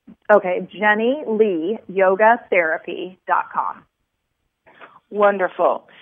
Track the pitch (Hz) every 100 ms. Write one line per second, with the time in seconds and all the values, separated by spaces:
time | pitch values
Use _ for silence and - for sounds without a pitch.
0 | - - - 208 185 180 185 175 214 208
1 | 233 285 302 220 214 170 165 220 - 185
2 | 190 190 214 233 - 190 160 165 - -
3 | 180 185 - 175 - - 110 - _ _
4 | _ _ _ _ _ _ _ _ - _
5 | _ 208 202 202 180 - 160 113 - -